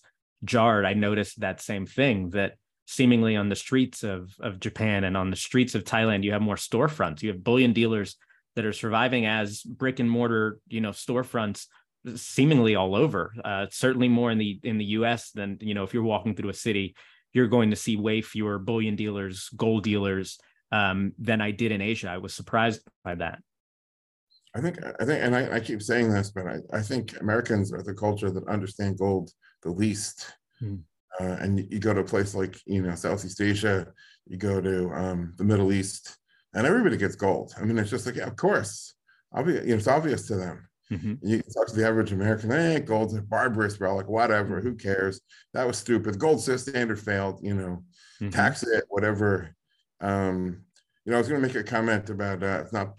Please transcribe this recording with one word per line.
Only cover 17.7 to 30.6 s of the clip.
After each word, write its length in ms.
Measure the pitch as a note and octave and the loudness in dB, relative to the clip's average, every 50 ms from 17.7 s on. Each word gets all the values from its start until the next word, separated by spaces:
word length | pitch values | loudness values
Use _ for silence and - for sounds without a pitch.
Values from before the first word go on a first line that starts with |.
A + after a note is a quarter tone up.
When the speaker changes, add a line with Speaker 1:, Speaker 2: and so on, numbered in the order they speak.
| G#2 | 2
Speaker 1:
see 200 | - - A#2+ A2 | 2 0 -2 -2
way 260 | G#2 G#2 A2 A2 A2+ | 0 0 0 0 0
fewer 360 | A2 - - G#2+ G#2+ G#2 G2+ | -2 -4 -6 -4 -4 -2 -4
bullion 380 | G2 F#2+ A2 A2+ A2+ A2 G#2+ G#2 | -4 -2 -2 -2 0 0 -2 -2
dealers, 540 | G2+ G#2+ G#2+ G2+ G2+ G2 F#2+ F#2 F#2+ - - - | -2 -4 -4 -4 -4 -6 -8 -8 -10 -14 -14 -6
gold 280 | G#2+ A#2+ A2+ A2+ A2 F#2+ | -2 0 2 2 2 2
dealers, 560 | G#2+ G#2 G2+ G2 G2 F#2+ F#2+ F#2 - - - _ _ _ _ _ _ | 2 0 2 2 0 0 -2 -4 -6 -12 -18 _ _ _ _ _ _
um, 400 | A2 G#2+ G2+ F#2+ F#2+ G2 G2 G2 - - | 0 2 2 2 2 0 -2 -2 -4 -4
than 220 | A2+ A#2 A2+ A2 | -2 0 0 2
I 100 | G#2+ G#2+ | 0 -2
did 200 | G2+ F#2+ A#2 A2 | -2 -2 -2 0
in 100 | A2 G2 | 0 0
Asia. 280 | G2 A2 A2+ A2 - F#2 | -2 -2 -4 -4 -6 -8
I 80 | F2+ | -8
was 160 | F#2 F#2+ - - | -8 -10 -10 -12
surprised 540 | - - - - A2+ A2+ A#2 A2 - - - _ _ _ | -12 -8 -2 2 2 2 2 0 -2 -10 -20 _ _ _
by 120 | F#2 F2 | -8 -6
that. 260 | E2+ E2+ E2 - - _ _ _ _ _ _ _ _ _ _ _ _ _ _ _ _ _ _ _ _ _ _ - | -4 -6 -6 -6 -10 _ _ _ _ _ _ _ _ _ _ _ _ _ _ _ _ _ _ _ _ _ _ -8
Speaker 2:
I 60 | A2+ | -4
think, 180 | C#3+ F3 E3+ - - - - - | -4 -4 -4 -6 -10 -12 -6 -2
I 60 | G#2 | 0
think, 160 | C3 D3+ - | 0 2 2
and 140 | A2 B2 B2 | 2 2 4
I, 220 | B2 C3 - - | 2 2 0 -2
I 20 | A#2 | -4
keep 220 | A2 - A2+ G#2 | -2 -4 -6 -6
saying 280 | G#2 A#2 A2+ A#2+ A#2 A2+ | -2 0 2 4 4 4
this, 220 | G#2 G2+ G2 G2+ | 4 2 2 0
but 160 | - F#2+ F2+ | -4 -8 -6
I, 100 | E2+ - D#2+ - - - | -6 -8 -8 -8 -6 -4
I 80 | A2 | -4
think 380 | G#2+ G2+ C3+ B2 G#2 G#2 - - | -4 -2 -4 -4 -4 -6 -10 -4
Americans 520 | - G#2 A2 A#2 A#2+ - A2+ G2+ G2 G2 | 0 2 2 2 2 2 2 2 2 0
are 120 | - - F#2 | -2 -8 -8
the 100 | G#2 F#2+ | -8 -6
culture 380 | G2 G#2 G#2 G2+ G2+ G#2+ F#2+ | -2 0 0 0 0 -2 -2
that 160 | F2+ F#2+ - | -2 -4 -4
understand 500 | - G2+ G2+ F#2+ F#2 - - G2+ G2 F#2 | -2 -4 -2 -4 -6 -6 -4 -4 -4 -2
gold 320 | F#2 F#2+ G2+ G2 F#2 E2+ - - _ _ - _ _ | 0 0 2 2 0 -2 -4 -12 _ _ -20 _ _
the 80 | _ E2 | _ -6
least. 640 | F2 F#2 G#2+ G#2+ G2 G#2 G#2 - - - - - - _ _ _ _ | -2 0 0 0 0 -2 -6 -8 -10 -12 -16 -18 -18 _ _ _ _
Speaker 1:
Hmm. 180 | _ | _